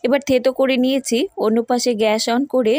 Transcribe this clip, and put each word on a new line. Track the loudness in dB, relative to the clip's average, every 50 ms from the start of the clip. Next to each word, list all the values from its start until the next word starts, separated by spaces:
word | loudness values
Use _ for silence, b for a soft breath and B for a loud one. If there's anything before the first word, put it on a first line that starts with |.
| -2
এবার | 0 0 0 0
থেতো | 0 0 2 2 0
করে | 0 0 0 0 2
নিয়েছি। | 0 0 0 0 -2 -2 -2 -2 -2 -2 -4 -4
অন্য | -4 -2 0 0 0
পাশে | 0 0 -2 -2 0 -2 0
গ্যাস | 0 0 0 0 0 -2 -2
on | -2 -2 -2
করে | 0 -2 0 0 2 0